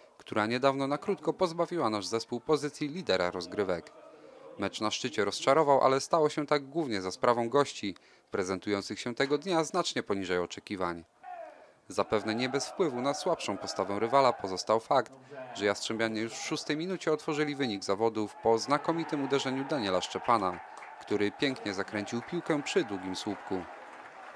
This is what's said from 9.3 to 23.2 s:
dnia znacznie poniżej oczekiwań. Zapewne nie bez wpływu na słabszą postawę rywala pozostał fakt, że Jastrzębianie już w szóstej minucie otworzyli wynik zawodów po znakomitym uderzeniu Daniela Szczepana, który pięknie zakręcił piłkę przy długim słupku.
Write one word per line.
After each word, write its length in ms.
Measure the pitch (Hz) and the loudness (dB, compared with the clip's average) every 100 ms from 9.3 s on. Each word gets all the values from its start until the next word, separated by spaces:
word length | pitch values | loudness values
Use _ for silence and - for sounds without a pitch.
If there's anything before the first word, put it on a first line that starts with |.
| 143 | 0
dnia 260 | 190 170 | 2 0
znacznie 380 | 156 185 170 - | 2 0 0 -2
poniżej 360 | - 101 92 90 | 0 0 2 0
oczekiwań. 680 | 87 - - 98 90 85 82 _ - - - - - _ - | 0 -6 -8 -2 -2 -2 -10 _ -14 -12 -14 -16 -20 _ -6
Zapewne 460 | 95 98 110 101 | -2 2 2 2
nie 140 | 110 127 | 0 0
bez 180 | 135 - | -2 -2
wpływu 340 | - 175 123 | 0 0 0
na 140 | 131 | 0
słabszą 440 | 143 - 165 - 98 | 0 0 0 -2 -4
postawę 420 | 98 - 95 101 | -4 -2 -2 0
rywala 320 | 113 135 135 | 4 6 6
pozostał 480 | - 98 92 - 110 | 4 -2 -4 2 2
fakt, 320 | - 143 117 - - 139 127 | 4 2 2 -4 -16 -14 -12
że 100 | 117 | -2
Jastrzębianie 560 | 101 101 - 113 113 110 | 0 0 -2 0 0 0
już 120 | 113 | -4
w 140 | - - | -6 -4
szóstej 300 | 151 - 151 | -4 -2 -2
minucie 360 | 175 185 - | -2 -4 0
otworzyli 420 | 156 - 147 151 139 | 0 0 0 0 0
wynik 280 | 135 101 | 0 0
zawodów 520 | - 98 113 110 104 - | 0 2 2 2 -4 0
po 160 | 113 113 | 4 4
znakomitym 680 | 113 143 147 165 160 151 | 4 0 0 -2 -2 -2
uderzeniu 400 | 135 139 135 131 | 0 0 0 -2
Daniela 360 | 139 151 101 92 | -2 -2 2 0
Szczepana, 600 | - 95 - 117 95 90 - - - - | 0 -2 2 4 2 -2 -8 -16 -16 -12
który 320 | - 104 101 | -2 0 0
pięknie 420 | - 143 131 104 | 0 -2 -2 -4
zakręcił 480 | 95 98 104 104 120 | -4 -4 -4 -4 -4
piłkę 400 | 120 175 - 151 | -4 -4 0 0
przy 220 | 143 196 | 0 0
długim 320 | 143 98 92 | 0 -2 -4
słupku. 460 | 92 | -6